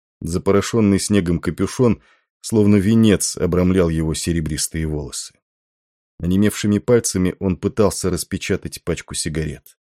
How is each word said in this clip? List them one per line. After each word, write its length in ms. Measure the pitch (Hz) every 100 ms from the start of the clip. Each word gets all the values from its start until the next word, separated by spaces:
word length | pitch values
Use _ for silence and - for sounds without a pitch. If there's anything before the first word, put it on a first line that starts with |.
| _ -
Запорошённый 760 | 82 87 - 98 - 117 104 98
снегом 400 | - 104 87 82
капюшон, 640 | - 80 95 - 123 98 _ _ _ _
словно 360 | - 110 104 104
венец, 600 | 95 113 110 90 - -
обрамлял 520 | 87 87 90 92 85
его 260 | 80 80
серебристые 760 | 76 - 85 76 76 - 80 78
волосы. 500 | 76 64 - - _ _ _ _ _ _ _ _ -
Онемевшими 600 | 85 95 104 - 107 104
пальцами 580 | - 120 - 95 92 -
он 180 | 98 87
пытался 540 | 98 - 98 - 92
распечатать 720 | 85 - 92 - 92 - -
пачку 320 | - 80 -
сигарет. 640 | - 82 78 78 71 _ _